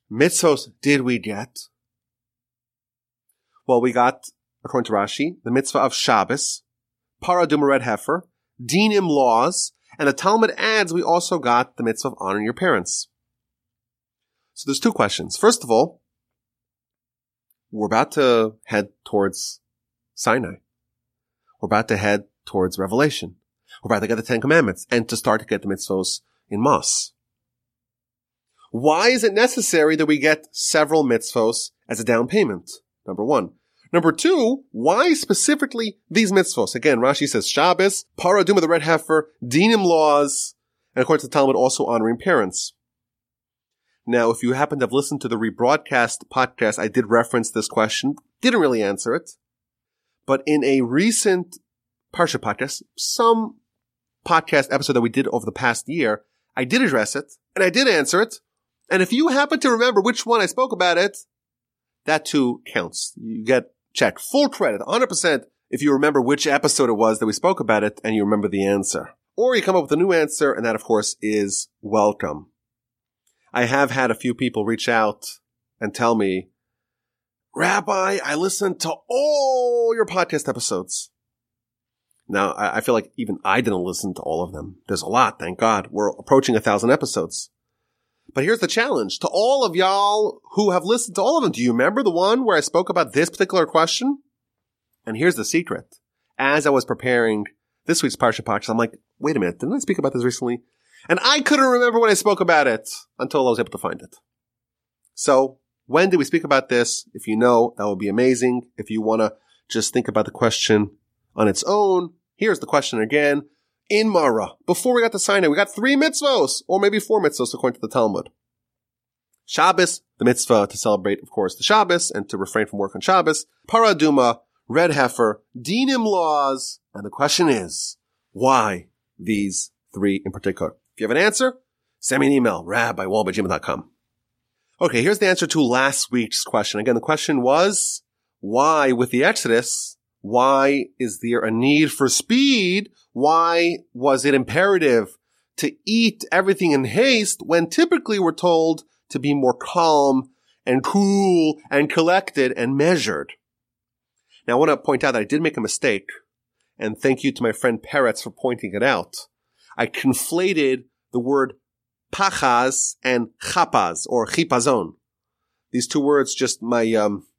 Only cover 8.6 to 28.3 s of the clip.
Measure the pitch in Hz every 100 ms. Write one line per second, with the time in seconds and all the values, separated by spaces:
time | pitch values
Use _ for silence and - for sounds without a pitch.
8.6 | 120 170 214 208 175 143 127 113 147 185
9.6 | - - _ - 143 135 190 220 220 -
10.6 | 220 220 180 175 - 170 - 175 120 120
11.6 | 127 - 117 110 135 - 95 104 107 123
12.6 | 185 110 90 - - _ _ _ _ _
13.6 | _ _ _ _ _ _ _ _ _ -
14.6 | 139 135 233 - 104 - 85 - 214 226
15.6 | 123 113 165 - _ _ _ _ _ _
16.6 | _ _ _ _ _ _ _ _ _ _
17.6 | _ 107 104 113 151 156 131 117 110 110
18.6 | - 107 101 _ - 104 98 - - -
19.6 | _ _ _ _ _ - 120 127 92 -
20.6 | _ _ _ _ _ _ _ _ _ _
21.6 | 104 107 110 101 104 104 - _ - 98
22.6 | 92 95 92 113 147 - 85 87 _ _
23.6 | _ - - 107 107 113 110 117 135 165
24.6 | 113 87 - 120 113 113 131 107 - 101
25.6 | 101 95 - 95 92 - _ _ - 104
26.6 | 135 - - - - _ _ _ _ _
27.6 | _ _ _ _ _ _ _